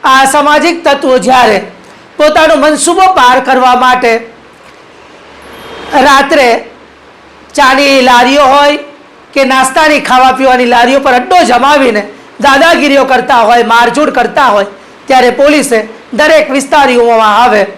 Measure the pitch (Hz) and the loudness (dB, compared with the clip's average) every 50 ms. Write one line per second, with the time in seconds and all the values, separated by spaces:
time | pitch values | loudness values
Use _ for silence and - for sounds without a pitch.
0 | - 269 269 269 269 269 - 294 285 294 294 302 294 339 339 339 - 311 277 277 | 0 2 2 2 2 2 0 0 0 0 0 0 0 -2 -4 -2 -2 -2 -2 -2
1 | 285 277 254 247 180 233 262 254 247 220 208 185 202 185 - - - - - - | 0 0 0 0 0 0 0 2 2 2 0 -2 -4 -8 -18 -20 -20 -20 -20 -20
2 | - - - - 302 302 302 330 320 311 320 294 269 302 302 285 - 339 349 370 | -20 -20 -4 0 0 0 2 2 0 2 0 0 0 0 -2 -2 -2 -2 0 2
3 | 381 381 381 330 254 247 254 262 262 262 262 262 254 254 247 254 254 254 254 254 | 2 2 2 2 2 2 2 0 0 -2 -2 0 2 0 0 0 0 0 0 0
4 | - 233 226 233 233 - - - - - - - - - - - - - - - | 0 -2 -2 -4 -6 -12 -20 -20 -20 -20 -20 -20 -20 -20 -20 -20 -20 -20 -20 -20
5 | - - - - - - - - - - - - - - - - - - - 294 | -20 -20 -20 -20 -20 -20 -20 -20 -20 -20 -20 -20 -20 -20 -18 -18 -14 -6 -2 0
6 | 254 285 277 277 285 277 339 294 269 240 233 240 - - - - - - - - | 0 2 2 0 0 0 -2 0 0 0 0 -2 -6 -12 -20 -20 -20 -20 -20 -20
7 | - - - - - - - - - - - - 285 262 262 269 285 277 277 269 | -20 -20 -20 -20 -20 -20 -20 -20 -20 -10 -4 0 0 0 2 0 0 2 2 2
8 | 247 254 247 240 247 254 269 285 285 262 269 285 285 294 294 - - - - - | 2 2 2 2 2 2 2 2 2 2 2 2 2 0 -2 -2 -8 -14 -20 -20
9 | - - - - - - - 277 269 254 262 262 262 262 - 233 311 311 302 277 | -20 -20 -20 -20 -20 -8 -4 -2 -2 0 0 -2 -2 -2 0 0 0 0 0 0
10 | 285 - 254 254 262 262 254 254 262 269 254 247 247 240 247 240 240 247 269 277 | 0 0 0 2 2 2 0 0 0 0 0 0 0 0 0 0 2 2 0 0
11 | 277 277 247 247 - - 370 359 330 220 247 240 247 277 302 285 269 247 214 208 | 0 0 0 0 0 0 0 0 2 2 0 0 2 2 0 2 0 0 -2 -4
12 | 202 208 - - - - - - 214 277 269 277 320 330 339 - - 285 277 277 | -6 -8 -16 -20 -20 -20 -14 -4 -2 0 2 2 2 2 2 0 0 0 0 0
13 | 262 - 254 247 240 - 262 240 233 208 240 240 233 220 226 240 240 240 - 285 | 0 0 -2 -2 -2 0 0 0 2 2 2 0 2 0 0 0 0 0 0 -2
14 | 302 - - 208 214 220 - - 277 247 202 208 196 202 - - - - - - | -2 -2 -2 -2 -4 -2 -2 0 0 0 0 0 -2 -4 -8 -20 -20 -20 -20 -20
15 | - - 269 262 247 247 233 240 277 285 302 302 247 - 240 220 214 214 - - | -6 -2 0 2 2 0 0 0 0 2 2 0 -2 -2 -2 -4 -4 -6 -14 -20
16 | - - - 214 302 311 320 311 302 - 262 247 - - - 302 277 262 247 240 | -18 -12 -4 -2 0 2 2 0 0 0 -4 -6 -4 -2 0 0 0 2 2 0
17 | 233 233 233 220 220 214 208 214 240 247 214 208 196 - - | 2 2 2 2 0 0 2 2 0 0 0 0 -2 -4 -6